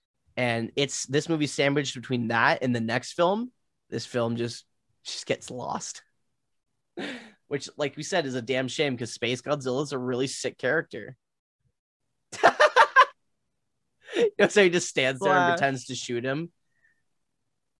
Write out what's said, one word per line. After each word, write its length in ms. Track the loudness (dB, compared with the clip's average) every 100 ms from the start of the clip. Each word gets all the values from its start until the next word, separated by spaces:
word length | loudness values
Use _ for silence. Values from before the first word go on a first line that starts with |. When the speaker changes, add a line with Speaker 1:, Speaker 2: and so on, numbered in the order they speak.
| _ _ _ -4
Speaker 1:
and 340 | -2 -2 -2 -2
it's 300 | -2 -2 -2
this 220 | -2 0
movie 180 | -2 -2
sandwiched 480 | 0 0 0 -2 -6
between 340 | -4 -2 0
that 300 | 4 4 4
and 120 | 0 0
the 40 |
next 320 | 0 -2 -2
film, 380 | 0 2 0 -4 _ _ _ -10
this 160 | -10 -4
film 300 | -2 -2 -2
just, 300 | -6 -8 -18 _ _ _
just 220 | -14 -8 -6
gets 260 | -6 -8
lost. 500 | -10 -8 -8 -8 -14 -20 _ _ _ _ _ _ _ _ -12
<laughs> 500 | -12 -12 -18 _ -10
Which, 200 | -10 -8 -6
like 200 | -6 -6
we 60 |
said, 220 | -4 -2 -2
is 100 | -4
a 60 |
damn 260 | -2 -2 -2
shame 280 | -2 -2 -2
'cause 160 | -8
Space 300 | -4 -4 -2
Godzilla 400 | -2 -2 -2 -2
is 80 | -2
a 60 | -4
really 300 | -2 -2 -2
sick 300 | -4 -6 -4
character. 580 | -2 -2 -4 -10 -14 -18 _ _ _ _ _ _ _ _ _ _ _
<laughs> 140 | 2 4 6 6 6 6 6 4 2 _ _ _ _ _ _ _ _ -6 0
You 140 | 2 4
know, 80 | 4
so 140 | 6
he 60 | 4
just 200 | 4 -2
stands 320 | 0 0 0
there 80 | 2
and 60 | 4
Speaker 2:
Flash. 220 | 4 2
Speaker 1:
pretends 260 | 0 -2 -8
to 100 | -10
shoot 300 | -6 -4 -4
him. 260 | -4 -6 _ _ _ _ _ _ _ _ _ _ _ _